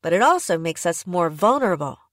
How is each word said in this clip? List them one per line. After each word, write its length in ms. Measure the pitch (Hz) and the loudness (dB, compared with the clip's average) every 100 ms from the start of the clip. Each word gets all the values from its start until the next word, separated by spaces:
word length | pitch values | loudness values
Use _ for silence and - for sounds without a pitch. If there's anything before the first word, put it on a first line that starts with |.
but 100 | 165 | 0
it 100 | 175 | 2
also 360 | 262 359 - 165 | 4 2 0 -2
makes 260 | 165 160 | -2 -2
us 220 | 175 165 - | -4 -4 -4
more 240 | 180 165 | -2 -2
vulnerable. 680 | 151 208 277 247 160 143 123 _ | 2 2 2 0 -2 -4 -10 _